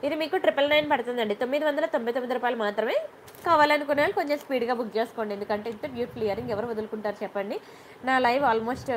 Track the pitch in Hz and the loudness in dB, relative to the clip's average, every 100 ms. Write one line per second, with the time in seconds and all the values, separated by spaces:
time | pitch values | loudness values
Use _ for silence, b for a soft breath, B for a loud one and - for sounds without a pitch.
0 | 277 302 311 370 - 302 285 302 302 285 | -2 -2 0 2 2 2 4 4 4 0
1 | 240 247 214 208 247 285 302 285 320 302 | 0 -2 -2 0 0 0 0 0 0 -2
2 | 233 247 247 254 247 240 208 202 220 539 | -2 -4 -2 -2 0 0 -2 0 0 0
3 | 622 - - - 359 330 294 294 285 285 | -4 -12 -20 -8 2 6 6 4 2 2
4 | 302 403 311 285 - 262 233 240 233 202 | 2 0 -2 -2 0 -2 0 -2 -2 -2
5 | 240 - 220 202 202 208 214 214 302 247 | -2 -2 -6 -4 -2 -4 -4 -8 -8 -6
6 | 240 247 220 196 247 208 233 220 214 220 | -6 -2 -2 -2 -2 -4 -2 -4 -4 -4
7 | 214 202 202 208 196 349 B B B B | -4 -4 -6 -4 -4 -6 B B B B
8 | 254 262 254 247 277 226 226 262 - | 0 4 4 4 4 2 0 -4 -2